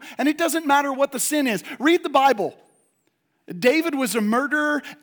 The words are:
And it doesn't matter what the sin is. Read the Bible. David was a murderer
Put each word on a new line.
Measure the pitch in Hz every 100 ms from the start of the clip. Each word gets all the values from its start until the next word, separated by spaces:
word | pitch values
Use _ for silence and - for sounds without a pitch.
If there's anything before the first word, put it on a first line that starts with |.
| - -
And | 269
it | 302
doesn't | 330 330 311
matter | 285 285
what | 262 277
the | 269
sin | - 302 262
is. | 202 - 285
Read | 277 349
the | 349
Bible. | 277 269 220 156 - _ _ _ _ _ _ _ _ -
David | 180 247 311 330 285
was | 247 226
a |
murderer | 208 233 285 302 294 294 - -